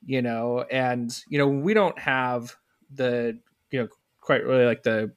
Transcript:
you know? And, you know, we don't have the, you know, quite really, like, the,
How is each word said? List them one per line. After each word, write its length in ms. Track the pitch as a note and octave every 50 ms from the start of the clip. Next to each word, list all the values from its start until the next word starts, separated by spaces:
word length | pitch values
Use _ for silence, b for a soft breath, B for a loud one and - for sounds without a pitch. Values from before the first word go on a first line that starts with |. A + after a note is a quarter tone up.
| -
you 160 | - C3+ B2+
know? 440 | A#2+ A#2+ A#2 A2+ A#2 B2 A#2+ B2 B2 -
And, 480 | B2+ C3 B2+ B2+ B2 B2 A#2+ A#2 B2+ - - -
you 80 | D3 C#3+
know, 100 | C#3+ C#3
we 260 | C#3 C#3 C#3+ F#3+ A3
don't 240 | A3 G3 E3+ - -
have 600 | - D3 C3 C3 B2+ B2 B2 B2 A#2+ A#2+ - - _ _ _ _ _ _ C3+
the, 460 | C3+ B2+ B2 A#2+ A#2+ A#2 A#2 A2+ A#2 - _ _ _ _ _
you 80 | - B2+
know, 80 | A#2 G#2+ - _ _ _ _ _
quite 240 | - - C#3+ C3 C3
really, 220 | B2 C3 B2+ B2
like, 180 | A#2+ A2+ - -
the, 300 | A#2 A2+ G#2+ A2 G2+ -